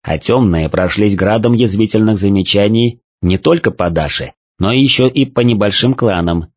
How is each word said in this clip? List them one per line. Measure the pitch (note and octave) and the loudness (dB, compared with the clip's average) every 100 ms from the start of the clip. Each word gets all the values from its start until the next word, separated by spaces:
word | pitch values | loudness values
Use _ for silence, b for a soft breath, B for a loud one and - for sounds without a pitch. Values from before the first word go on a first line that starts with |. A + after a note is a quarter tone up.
а | - D#2+ | -8 -6
тёмные | - B2 A2 E2 D#2 | 0 2 2 0 0
прошлись | - F#2 G2+ G#2 | -2 -2 0 0
градом | G2 F#2+ A2+ A#2 | 0 0 0 2
язвительных | A#2 A#2+ G2 A2 G#2+ A2 G#2 | 2 0 0 0 2 2 2
замечаний | G2+ G2+ F2+ G2+ G#2 A2+ A#2+ A#2+ _ _ | 2 0 0 0 2 2 0 -4 _ _
не | F2+ F#2+ | -2 0
только | - E3+ A2+ | 0 0 0
по | - F2 | -2 -2
Даше, | D#2+ D2+ - - - _ - | -2 -4 -6 -12 -16 _ -6
но | F#2+ | -2
ещё | B2+ C3+ A#2+ B2+ | 2 2 2 0
и | C#3+ B2+ | 0 -2
по | - | 0
небольшим | A#2+ A2 G#2 - B2 | 0 2 0 0 -2
кланам, | C3 A#2 F2+ E2+ E2+ E2 | 0 0 0 -2 -2 -6